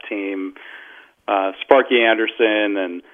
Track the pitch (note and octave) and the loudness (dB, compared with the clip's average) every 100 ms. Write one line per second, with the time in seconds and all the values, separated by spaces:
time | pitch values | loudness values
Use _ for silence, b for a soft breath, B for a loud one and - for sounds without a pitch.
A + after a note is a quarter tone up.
0 | - G#2 G2 G2 F#2+ F#2 B B B B | -10 -8 -8 -8 -10 -12 B B B B
1 | B _ - G2+ F#2+ F#2+ - C#3 B2+ B2 | B _ -4 -2 -2 -4 4 4 4 2
2 | A2+ A2 A2 - A2+ G#2+ G#2 G2+ F#2 F2 | 2 2 0 0 0 2 0 -2 -6 -8
3 | b | b